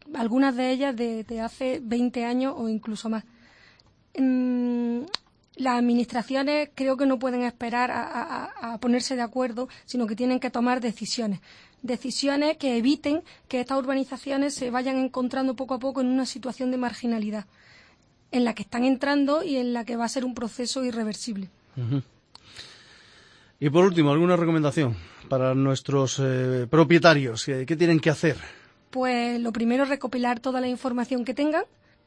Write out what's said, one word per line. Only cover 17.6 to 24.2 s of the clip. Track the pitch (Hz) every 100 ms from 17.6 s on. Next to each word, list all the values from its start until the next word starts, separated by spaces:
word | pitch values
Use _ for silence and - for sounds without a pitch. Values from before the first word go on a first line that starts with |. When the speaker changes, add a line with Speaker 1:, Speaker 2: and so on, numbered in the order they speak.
| - - - _ _ _ _
Speaker 1:
en | 254
la | 233
que | 214
están | - 240
entrando | 254 254 277 285 277 302
y | 349 269
en | 247
la | 240
que | 226 233
va |
a | 233
ser | 269
un | 254
proceso | 233 226 - 240 269
irreversible. | 247 226 214 208 - 196 190 _ _
Speaker 2:
Ujú. | - 117 139 - _ _ - - - - - - - - - - - _ _
Y | 147
por | 156
último, | 196 170 147
¿alguna | 151